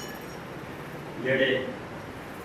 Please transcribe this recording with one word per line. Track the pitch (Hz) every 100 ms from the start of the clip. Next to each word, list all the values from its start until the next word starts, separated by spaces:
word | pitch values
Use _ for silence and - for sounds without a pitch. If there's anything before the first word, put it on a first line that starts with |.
| - - - - - - - - - - - -
ਜਿਹੜੇ | 127 135 135 - - - - - - - - -